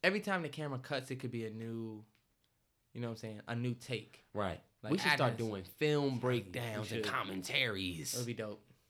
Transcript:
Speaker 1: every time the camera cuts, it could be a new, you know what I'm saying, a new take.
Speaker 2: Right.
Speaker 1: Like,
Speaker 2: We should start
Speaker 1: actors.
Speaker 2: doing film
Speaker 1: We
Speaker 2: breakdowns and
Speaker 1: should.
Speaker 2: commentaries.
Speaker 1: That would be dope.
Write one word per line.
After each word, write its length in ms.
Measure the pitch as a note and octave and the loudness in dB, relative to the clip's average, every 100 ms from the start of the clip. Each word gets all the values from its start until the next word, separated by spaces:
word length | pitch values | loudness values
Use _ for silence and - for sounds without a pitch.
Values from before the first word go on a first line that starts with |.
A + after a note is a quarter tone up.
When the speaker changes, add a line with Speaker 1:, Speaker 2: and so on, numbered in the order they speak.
Speaker 1:
every 180 | F3+ G3+ | 4 4
time 220 | G3+ F#3 | 2 0
the 60 | D#3 | 0
camera 300 | B2+ D3+ C3 | -4 -4 -4
cuts, 320 | B2+ C#3 - | -2 -4 -2
it 60 | B2+ | -4
could 140 | B2+ | -4
be 120 | A2+ | -4
a 60 | A2 | -4
new, 520 | G#2+ A2+ A2+ A2+ G#2+ G#2+ _ _ _ _ _ _ _ _ | -4 -6 -4 -6 -8 -14 _ _ _ _ _ _ _ _
you 60 | A#2+ | -6
know 80 | A#2+ | -4
what 40 | |
I'm 40 | A2+ | -4
saying, 220 | A2+ G#2+ - | -8 -8 -4
a 60 | |
new 200 | A#2 B2 | 0 0
take. 500 | B2 - A2+ - - _ | -2 -2 -4 -4 -16 _
Speaker 2:
Right. 280 | G#2 F#2+ E2 - _ | 0 0 0 -8 _
Speaker 1:
Like, 100 | G#2+ | 0
Speaker 2:
We 60 | F#3 | 2
should 140 | D3+ | 4
start 200 | D3 B2+ | 6 4
Speaker 1:
actors. 140 | A2+ A2+ | 4 0
Speaker 2:
doing 180 | G2+ F#2 - | -2 -6 0
film 360 | D3+ D3 C#3+ | 4 4 4
Speaker 1:
We 60 | B2 | 2
Speaker 2:
breakdowns 560 | B2+ B2 F#2+ F2 A#2+ G#2+ G#2+ | 2 2 0 -6 -4 -4 -2
and 120 | A2+ | -2
Speaker 1:
should. 0 | |
Speaker 2:
commentaries. 1080 | G#2+ C3 G2 F#2+ F2+ C#3+ B2 G2 F#2 E2+ B2 | 0 0 0 -4 0 2 2 2 -2 -2 -4
Speaker 1:
That 60 | A#2 | -2
would 80 | A#2+ | -2
be 80 | |
dope. 280 | A2+ A2 G#2 - - _ | -4 -6 -8 -14 -20 _